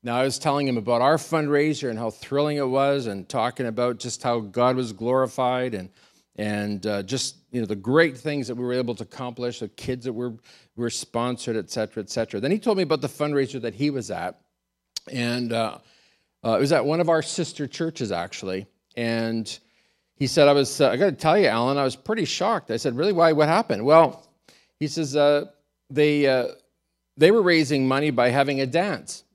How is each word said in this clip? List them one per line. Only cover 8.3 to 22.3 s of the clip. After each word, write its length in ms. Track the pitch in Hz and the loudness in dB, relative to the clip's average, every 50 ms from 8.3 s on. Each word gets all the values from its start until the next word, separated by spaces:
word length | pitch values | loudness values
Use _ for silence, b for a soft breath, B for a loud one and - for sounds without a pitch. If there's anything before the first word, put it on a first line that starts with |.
| 147 143 127 | -4 -4 -6
that 80 | 110 120 | -6 -8
we 80 | 120 | -6
were 120 | 127 123 123 | -4 -4 -2
able 200 | 127 127 117 120 | -2 -2 -4 -6
to 80 | 101 | -8
accomplish, 560 | 113 - - - 131 123 117 - 123 123 117 - | -10 -14 -12 -12 -12 -12 -10 -8 -8 -8 -6 -8
the 80 | 117 | -10
kids 380 | 101 _ - - - 127 127 117 | -12 _ -12 -8 -8 -8 -6 -6
that 80 | 131 | -8
were, 220 | 117 113 123 123 113 113 b b b b b b b | -6 -6 -6 -6 -8 -10 b b b b b b b
were 140 | - 120 117 | -6 -6 -6
sponsored, 680 | - - - _ - 117 120 123 123 117 - 127 113 | -4 -6 -12 _ -4 -2 -2 -2 -2 -4 -4 -4 -4
et 120 | 110 92 - | -4 -4 -6
cetera, 320 | - 120 110 107 _ 113 | -4 -6 -6 -4 _ -10
et 80 | 101 - | -10 -6
cetera. 300 | - - 113 - - 101 | -4 -4 -4 -4 -4 -4
Then 140 | 110 139 | -2 -2
he 80 | 190 220 | -2 0
told 160 | - 247 208 | 0 0 0
me 80 | 190 185 | 0 0
about 160 | 143 156 151 | 0 -2 -2
the 80 | - 147 | -2 -6
fundraiser 520 | - - 147 151 147 143 135 127 139 131 | -4 -4 -4 -2 0 -2 -2 -2 -4 -8
that 120 | 113 117 101 | -8 -8 -4
he 160 | 104 143 147 | -2 -2 -2
was 220 | 139 131 110 98 | -2 -4 -6 -6
at, 260 | 98 85 85 92 87 _ _ _ _ _ _ _ _ _ _ _ _ - _ - | -8 -6 -6 -8 -10 _ _ _ _ _ _ _ _ _ _ _ _ -16 _ -10
and, 420 | 135 127 120 120 120 123 123 117 | -6 -4 -2 -2 -2 -4 -4 -4
uh, 260 | 117 113 113 107 101 - b b b b b b b b b b b _ - | -2 -2 -2 -2 -4 -10 b b b b b b b b b b b _ -2
uh, 80 | 113 | 0
it 80 | 113 92 | 2 2
was 100 | 135 139 | 4 4
at 140 | 170 143 113 | 2 2 2
one 160 | 143 156 170 | 2 0 0
of 80 | 170 160 | 2 2
our 140 | 165 160 | 2 2
sister 440 | 147 - - - 170 - - - 147 | 0 -2 -4 -6 -6 -6 -6 -10 -10
churches, 460 | 127 - - 165 165 165 - 135 104 | -10 -6 -6 -6 -6 -4 -6 -6 -4
actually, 560 | 95 85 85 - - - - 95 92 95 98 _ _ _ _ _ _ | -4 -4 -4 -6 -10 -10 -8 -6 -6 -6 -8 _ _ _ _ _ _
and 640 | 120 117 117 117 113 113 113 113 113 110 - - - _ _ _ _ _ _ _ _ _ _ _ | -4 -2 -2 0 0 -2 -2 -2 -4 -6 -6 -12 -16 _ _ _ _ _ _ _ _ _ _ _
he 140 | _ 143 123 | _ -4 -2
said, 180 | - 165 147 | 4 6 6
"I 60 | 143 | 6
was, 280 | 143 143 139 - - - | 6 4 2 0 2 2
uh, 100 | 151 127 | 2 2
I 60 | 98 | 4
gotta 200 | 127 190 196 147 | 4 2 0 0
tell 200 | - - 160 165 | 2 2 2 4
you, 100 | 214 190 | 4 4
Alan, 300 | 131 107 117 120 127 139 | 4 2 2 2 0 0
I 60 | 143 | 0
was 140 | 139 131 - | 0 -2 -2
pretty 280 | - _ - 214 214 175 | -4 _ -6 -4 -4 -2
shocked." 460 | 139 | -4